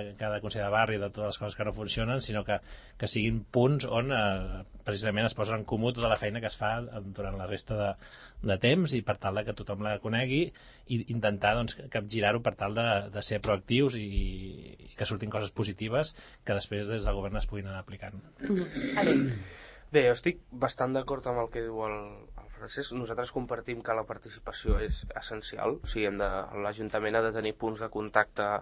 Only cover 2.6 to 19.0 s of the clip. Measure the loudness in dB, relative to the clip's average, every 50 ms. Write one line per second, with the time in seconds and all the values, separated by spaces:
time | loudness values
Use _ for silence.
2.6 | -2 -6 -18 -18 -18 -16 -8 -4 -2 0 2 2 2 2 2 0 0 2 4 6
3.6 | 6 6 6 4 2 0 0 0 2 2 2 4 4 4 2 0 -2 -4 -6 -6
4.6 | -8 -12 -14 -10 -4 -2 -2 0 0 2 2 2 2 2 2 0 -2 0 0 -2
5.6 | -2 0 0 2 2 2 2 2 2 2 2 2 2 0 -2 -2 -4 -4 -2 0
6.6 | 0 0 0 0 -4 -6 -8 -8 -8 -8 -6 -4 -4 -4 -4 -4 -4 -4 -4 -4
7.6 | -4 -2 -2 0 0 0 -2 -4 -8 -18 -18 -18 -18 -16 -10 -4 0 0 2 4
8.6 | 6 6 6 6 4 2 2 0 0 0 0 0 0 -2 0 0 -2 -2 -4 -6
9.6 | -6 -6 -4 -2 -2 -2 -2 -2 0 0 2 2 2 2 2 2 0 0 -4 -10
10.6 | -20 -20 -20 -14 -6 -2 -2 -2 0 -2 0 2 2 2 2 4 4 4 4 4
11.6 | 2 0 -2 -4 -6 -4 -4 -4 -2 -2 0 2 4 4 4 4 2 0 0 0
12.6 | -2 -2 0 2 2 4 2 2 0 -2 -4 -4 -2 -2 -2 0 2 2 2 2
13.6 | 2 2 4 4 4 4 2 0 -4 0 2 2 2 2 0 -4 -8 -10 -10 -12
14.6 | -14 -16 -18 -18 -20 -12 -6 -4 -2 -2 -2 -2 -2 -2 -2 -2 -2 -2 -2 -2
15.6 | -2 -2 -2 -4 -2 0 2 0 0 0 -4 -12 -16 -20 -20 -8 -2 0 0 0
16.6 | 0 -2 -2 -2 -2 -2 -2 0 0 0 0 0 0 -2 -2 -2 -2 -2 -2 -4
17.6 | -6 -6 -8 -8 -10 -10 -12 -12 -12 -12 -12 -12 -16 -16 -14 -6 -2 0 0 0
18.6 | 0 -2 -4 -4 -4 -2 0 2